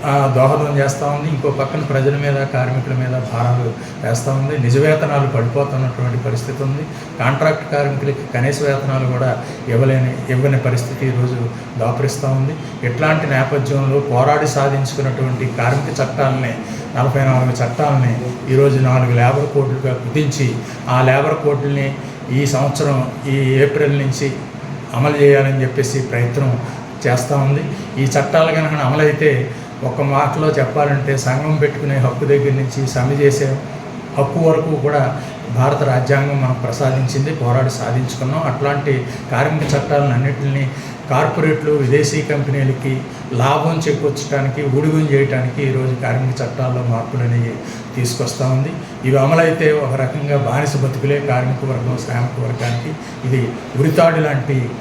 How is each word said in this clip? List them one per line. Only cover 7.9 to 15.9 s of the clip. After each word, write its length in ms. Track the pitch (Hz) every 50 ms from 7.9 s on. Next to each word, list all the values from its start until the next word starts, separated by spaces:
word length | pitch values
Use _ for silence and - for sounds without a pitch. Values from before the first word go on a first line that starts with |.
| 139 135 - 143 135 - - - -
కనీస 280 | 120 123 139 139 -
వేతనాలు 500 | 147 139 139 - - 135 135 131 131 127
కూడా 340 | 127 123 131 127 123 123 - - - - -
ఇవ్వలేని, 680 | 123 117 117 135 135 131 127 127 127 127 - - - 127
ఇవ్వని 260 | 127 135 143 135 123
పరిస్థితి 480 | - 127 123 120 - - 131 - 139
ఈరోజు 420 | 131 120 120 123 123 127 120 120 120 - - - - - 117
దాపురిస్తూ 480 | 110 117 117 - 131 127 - - -
ఉంది. 280 | 135 135 135 131 143 156 151 - - - - -
ఇట్లాంటి 400 | 123 120 120 156 156 160 156 156
నేపథ్యంలో 720 | 143 135 131 131 127 147 139 123 117 143 139 135 135 135 143
పోరాడి 480 | 139 117 120 120 131 143 151 147 160
సాధించుకున్నటువంటి 960 | 139 - 143 135 139 135 139 135 127 - - 135 131 123 123 131 127 123 120 131
కార్మిక 440 | 117 - - 117 123 135 143 139
చట్టాలని, 640 | 160